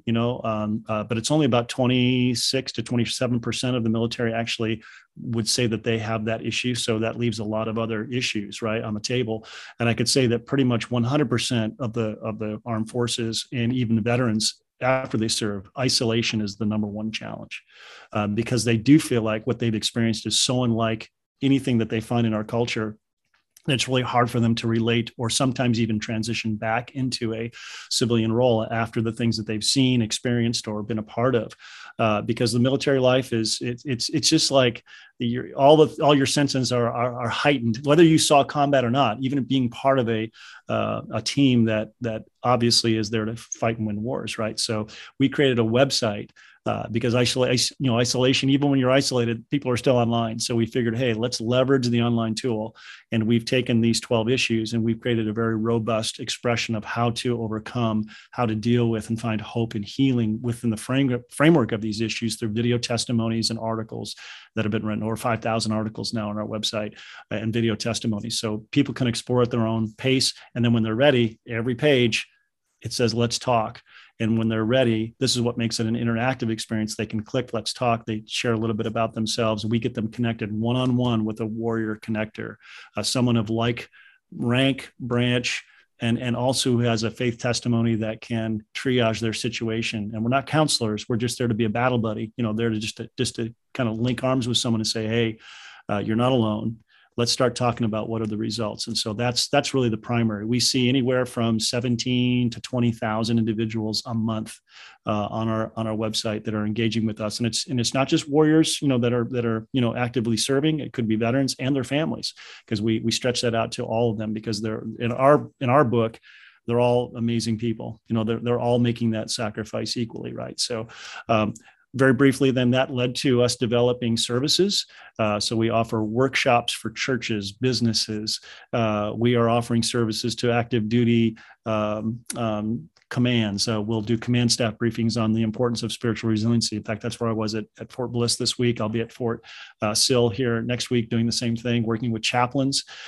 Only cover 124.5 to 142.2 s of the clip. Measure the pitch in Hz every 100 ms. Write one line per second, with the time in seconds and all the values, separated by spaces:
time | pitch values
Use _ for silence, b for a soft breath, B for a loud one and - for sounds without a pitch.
124.5 | - 196 196 - B B - 107 104 -
125.5 | 113 113 113 113 117 110 113 131 - 135
126.5 | 120 117 - 110 - - 123 - 107 101
127.5 | - 127 113 117 107 - 107 110 - B
128.5 | B B 120 113 104 104 110 120 120 117
129.5 | 120 117 117 113 123 113 107 120 - 123
130.5 | 120 120 123 107 120 117 117 113 113 B
131.5 | B 113 107 107 107 110 113 - 127 113
132.5 | 107 107 120 160 _ _ - 123 120 107
133.5 | 98 120 110 104 113 107 113 120 120 120
134.5 | - 117 107 117 113 113 113 110 110 110
135.5 | 107 123 113 113 - 120 104 117 107 113
136.5 | 117 - 107 - 107 120 - 117 110 107
137.5 | 110 107 - - - 120 120 120 - 120
138.5 | - 120 120 107 113 113 - 120 120 B
139.5 | B B B 110 110 - 127 117 104 123
140.5 | 117 120 123 - 123 117 120 117 110 117
141.5 | 113 120 117 110 113 120 110